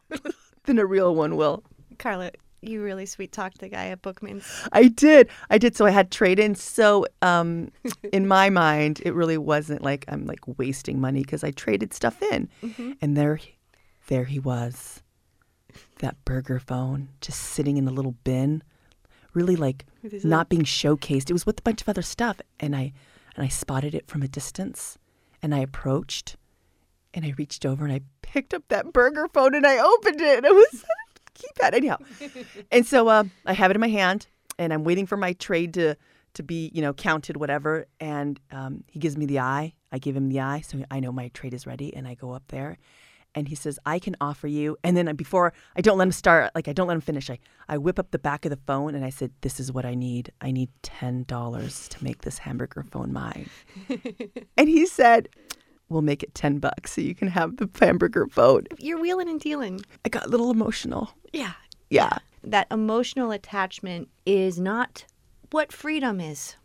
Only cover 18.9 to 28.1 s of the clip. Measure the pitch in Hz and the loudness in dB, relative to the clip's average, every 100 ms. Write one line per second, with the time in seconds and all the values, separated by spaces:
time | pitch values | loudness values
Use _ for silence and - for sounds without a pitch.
18.9 | _ _ _ _ 175 175 175 139 135 - | _ _ _ _ -2 2 2 0 -4 -12
19.9 | _ 220 202 165 160 165 170 147 - 147 | _ -14 -4 2 2 2 0 0 0 0
20.9 | 151 - 139 139 175 - - 240 226 - | 0 0 -2 0 -2 -2 -2 -2 -4 -4
21.9 | 196 165 - 233 - - - 151 143 131 | -6 -6 -4 -4 -4 -12 -8 -4 -4 -4
22.9 | 135 _ _ _ - 131 - - 135 147 | -10 _ _ _ -6 -6 -4 -4 -4 -4
23.9 | 160 - 151 135 139 - - 196 - - | -6 -8 -6 -6 -8 -10 -10 -10 -10 -16
24.9 | - _ _ _ _ 151 143 135 - 139 | -18 _ _ _ _ -4 -2 -4 -6 -4
25.9 | 139 - - - - _ _ _ _ _ | -4 -4 -10 -12 -18 _ _ _ _ _
26.9 | _ _ 175 151 135 147 - 143 135 147 | _ _ -8 -8 -6 -8 -6 -4 -4 -4
27.9 | 135 135 | -6 -8